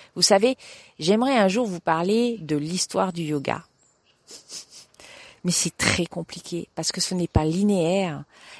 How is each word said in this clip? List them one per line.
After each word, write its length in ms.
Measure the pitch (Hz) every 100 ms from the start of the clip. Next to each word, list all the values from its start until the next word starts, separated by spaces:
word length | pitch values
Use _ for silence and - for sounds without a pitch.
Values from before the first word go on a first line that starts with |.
| - -
Vous 60 |
savez, 340 | 175 196 233 262 - - - -
j'aimerais 400 | 156 214 262 262
un 100 | 196
jour 180 | 202 233
vous 120 | 175
parler 600 | - 160 180 220 240 226
de 180 | 151 147
l'histoire 560 | 151 180 - 190 190
du 100 | 170
yoga. 420 | 156 147 135 - - _ _ _ _ _ - - - - - - - - - - - -
Mais 80 | 175
c'est 220 | - 170 -
très 280 | - -
compliqué, 640 | 165 170 170 - - 170 -
parce 180 | - 160
que 80 | -
ce 140 | -
n'est 140 | 180 170
pas 160 | -
linéaire. 800 | 156 170 208 196 160 190 185 143 143 - -